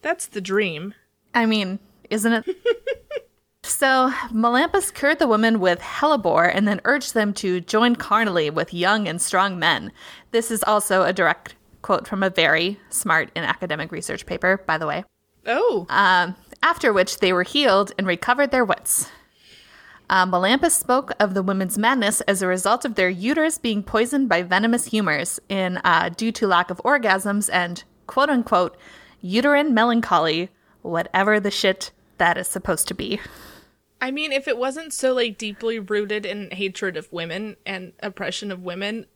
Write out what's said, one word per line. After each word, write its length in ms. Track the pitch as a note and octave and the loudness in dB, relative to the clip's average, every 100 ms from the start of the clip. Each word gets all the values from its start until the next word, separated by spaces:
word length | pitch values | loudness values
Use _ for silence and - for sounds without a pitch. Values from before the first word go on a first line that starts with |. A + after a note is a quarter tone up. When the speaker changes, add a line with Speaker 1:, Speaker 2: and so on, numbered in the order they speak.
Speaker 1:
That's 240 | D4 F4 - | -4 -4 -6
the 140 | - | -8
dream. 520 | F#3 G3 G3+ D3+ F#3 - _ _ _ | -2 0 0 -4 -10 -14 _ _ _
Speaker 2:
I 120 | A#3+ A3+ | 0 2
mean, 320 | A3 F#3+ F#3+ _ _ - | 2 0 -6 _ _ -6
isn't 220 | G#3+ A3 | 0 2
it? 240 | A3+ A#3+ F#4 | 0 -2 -4
Speaker 1:
<laughs> 40 | A#4+ A#4 - - _ D5 - _ _ _ | -2 -2 -2 -8 _ -12 -12 _ _ _
Speaker 2:
So, 460 | - - C4+ C4 F#3+ - - | -8 0 2 4 2 0 -6
Melampus 640 | A3+ A#3 B3 C#4+ G4+ F4+ | 0 2 2 2 0 -2
cured 240 | - C#4 D#4 | -2 0 2
the 100 | A#3 | 2
women 320 | G#3+ A3+ A3+ | 4 4 4
with 200 | F#3 F3 | 2 0
hellebore 680 | - - D4 D4 F#3 D#3+ F3 | -4 -2 2 2 2 4 4
and 200 | - G#3 | 2 0
then 140 | A3 - | 0 0
urged 260 | C#4+ C4 | 0 0
them 220 | A3+ G#3 | -2 0
to 260 | G3 G3 F3+ | -2 -2 -4
join 360 | E3+ A3 A#3+ A#3+ | 0 2 2 2
carnally 520 | - G#3+ A3 F3 D3+ | 0 0 2 0 0
with 240 | D#3 D#3+ | -2 -4
young 340 | F3 F3 G#3+ G3 | 0 0 2 0
and 140 | E3+ | -4
strong 380 | - F#3+ G3 F3+ | -2 0 0 0
men. 340 | D#3+ C3+ E2 - - - _ | 0 0 -4 -14 -20 -20 _
This 200 | A3+ A3+ | -2 0
is 120 | A3+ | -2
also 400 | - G#3+ G3+ F#3+ | 2 2 2 2
a 100 | E3+ | 2
direct 420 | F#3 E3 E3+ - - _ _ | 2 2 0 -6 -20 _ _
quote 260 | - G3 - | -2 -2 -2
from 140 | G3 | -2
a 80 | F#3+ | -2
very 500 | F#3 E3 D#3+ F3 G3+ - | 2 2 2 0 -4 -8
smart 420 | - G#3 D#3+ D3 - | -8 0 0 0 -6
and 80 | |
academic 480 | D3+ - F3 D#3 D#3+ | -4 -4 -4 -6 -6
research 320 | F3 - - | -10 -8 -10
paper, 380 | - F3 F3+ F#3+ - | -8 -4 0 0 0
by 120 | D#3 | -4
the 80 | D#3+ | -2
way. 180 | D3 F#3+ _ _ _ - | -6 -8 _ _ _ -4
Speaker 1:
Oh. 400 | B3 A#4 A#3+ F3 | 0 2 0 0
Speaker 2:
Um, 440 | - G3 F#3 F3 F#3 _ - | 2 4 4 2 -6 _ -2
after 320 | D#4 E4+ C4+ | 0 2 2
which 240 | G3+ F#3 - | 2 0 2
they 140 | F#3 | 2
were 80 | F#3 | 2
healed 500 | F3+ C#4+ C#4 G3 G3 - | 0 2 4 4 2 -2
and 80 | F#3+ | -2
recovered 460 | F3 - B3 C#4+ | -2 0 2 2
their 120 | C4 | 2
wits. 460 | A3 F3 - - - - _ _ _ - - - - - _ | 2 0 -2 -4 -4 -12 _ _ _ -20 -20 -20 -20 -20 _
Uh, 160 | F#3 | 2
Melampus 480 | F#3 F3+ F#3+ C4 E4+ | 2 2 2 2 2
spoke 400 | - - B3 C#4 - | 0 2 0 0 0
of 140 | G#3 | 0
the 80 | F#3+ | 2
women's 340 | F#3 F#3+ F#3+ G3+ | 0 0 -2 0
madness 460 | A3 C4 G3+ G#3+ | 2 2 2 0
as 180 | - F#3+ | 0 0
a 60 | F#3 | 0
result 400 | F#3 - A#3 C4+ | 0 2 0 0
of 80 | |
their 160 | G#3+ F#3 | 0 0
uterus 480 | F3+ G#3+ D4+ D#4 D#4 | 0 -2 0 0 0
being 240 | A#3+ G#3 | -2 -2
poisoned 480 | G3 A3 A#3+ C#4+ C4 | -2 0 2 2 2
by 120 | F3 | 2
venomous 440 | F3+ F#3 A3+ A#3+ - | 2 2 2 0 0
humors 520 | G#3+ F#3+ D3 E3+ - _ | -2 0 0 -2 -8 _
in, 260 | G3 F#3 F3+ | -4 -2 0
uh, 240 | - E3 F3 E3+ | 2 2 2 -2
due 160 | A3+ | -4
to 140 | A3 G3+ | -2 2
lack 240 | F3 F3 | 2 2
of 80 | F3+ | -2
orgasms 680 | - C#4+ A3+ F#3+ G3+ G3+ G3+ | 0 0 2 0 0 -2 0
and, 320 | F3+ F3 F3 - _ - | 0 -2 -6 -14 _ -6
quote-unquote, 720 | - C#4+ C4+ A3+ F3+ F3+ - - - - _ | 0 2 2 2 2 2 -4 -20 -20 -20 _
uterine 540 | F3+ G#3 C#4 C#4+ D4+ | -2 2 4 4 4
melancholy, 760 | A3+ A#3 A#3 A3 E3+ D#3+ D#3+ F3+ _ _ _ | 2 4 2 2 2 2 0 -4 _ _ _
whatever 580 | - E3+ E3+ F#3 G3 G#3+ | -6 -4 -2 0 2 2
the 120 | G3+ | 0
shit 400 | G3 G3+ F#3+ - _ _ _ | 0 0 0 -6 _ _ _
that 220 | F3 F3 | 0 0
is 100 | F3+ | -4
supposed 400 | F#3+ - D#3+ - | -8 -4 -4 -4
to 60 | |
be. 260 | F#3 - G#3 - - - - _ _ _ _ | -6 -6 -6 -8 -20 -20 -20 _ _ _ _
Speaker 1:
I 120 | B3+ | -6
mean, 180 | C#4 D#4 | -6 -4
if 160 | C#4 C4+ | -4 -2
it 100 | A#3+ | -4
wasn't 360 | C4 C4+ D#4+ | -4 -6 -10
so, 200 | - C4 | -2 0
like, 240 | B3+ A#3 G3+ | 0 -2 -4
deeply 420 | A3 G3+ A3+ A3+ | -10 -6 -4 -4
rooted 440 | F#3+ G#3 G#3 G#3+ | -2 -4 -2 -6
in 280 | G3+ G#3 G3 | -6 -10 -10
hatred 440 | F3+ G3 F#3 G3 E3 | -6 -6 -4 -6 -6
of 160 | - | -10
women 440 | E3+ E3 E3+ G#3+ G3 - | -10 -8 -8 -10 -12 -12
and 260 | F#3+ F3+ _ | -10 -12 _
oppression 520 | G#3 F#3+ F3 F3 G#3 | -12 -8 -8 -8 -8
of 100 | F#3 | -8
women 440 | F3+ F3 G3+ A3+ - | -10 -8 -6 -8 -12